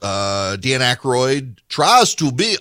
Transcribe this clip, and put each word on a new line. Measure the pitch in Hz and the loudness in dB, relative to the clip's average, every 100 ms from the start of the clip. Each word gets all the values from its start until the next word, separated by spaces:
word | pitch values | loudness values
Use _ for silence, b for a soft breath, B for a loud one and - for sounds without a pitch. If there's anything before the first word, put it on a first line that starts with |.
uh, | 98 98 98 98 95 101 | -6 -4 -2 -2 -4 -4
Dan | 131 131 | -2 0
Aykroyd | 123 123 131 123 131 143 131 104 - | 0 0 0 0 0 -2 -6 -16 -8
tries | - 156 247 220 - | 0 4 4 4 0
to | 151 | -2
be | 123 220 196 | 0 -2 0